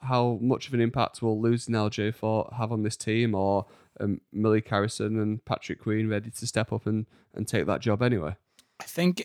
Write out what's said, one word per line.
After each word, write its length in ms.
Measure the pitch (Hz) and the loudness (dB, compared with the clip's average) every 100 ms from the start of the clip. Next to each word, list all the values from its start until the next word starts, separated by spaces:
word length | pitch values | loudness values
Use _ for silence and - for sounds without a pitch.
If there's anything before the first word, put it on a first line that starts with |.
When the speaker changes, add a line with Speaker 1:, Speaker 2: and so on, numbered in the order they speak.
Speaker 1:
how 360 | 127 127 120 113 | -2 2 2 2
much 280 | 123 123 - | 0 0 0
of 60 | |
an 60 | 123 | 2
impact 420 | 117 127 113 - | 2 2 -2 0
will 180 | 113 107 | 0 2
losing 340 | 113 117 - | 2 2 0
L 140 | 113 104 | 0 0
J 220 | 110 107 | 0 -2
Fort 420 | 110 110 110 - | -2 0 0 0
have 180 | 120 113 | -4 -4
on 120 | 113 | -2
this 140 | 107 - | -2 -4
team, 380 | - 110 117 | -2 2 2
or, 320 | 98 95 98 - - _ - | 2 2 2 0 -12 _ -6
um, 220 | 101 - _ | -2 -2 _
Malik 360 | 101 110 107 - | 0 4 4 2
Harrison 500 | 101 104 - 107 110 | 0 0 -2 -4 -2
and 260 | 107 107 | -2 -4
Patrick 360 | - 107 - - | -4 -6 -6 -6
Queen 280 | - 107 110 | -2 0 0
ready 220 | 104 113 | -2 -6
to 160 | - 120 | -10 -4
step 260 | 110 110 | -2 -2
up 140 | 107 - | -2 -2
and, 180 | 110 110 _ _ | -2 -4 _ _
and 120 | 92 104 | -8 -2
take 200 | 113 76 | 0 0
that 160 | 80 | 0
job 180 | 120 104 | 2 2
anyway? 360 | 123 110 76 - _ _ _ - | 2 0 -2 -8 _ _ _ -20
Speaker 2:
I 40 | |
think 360 | - - 180 180 | -12 0 0 0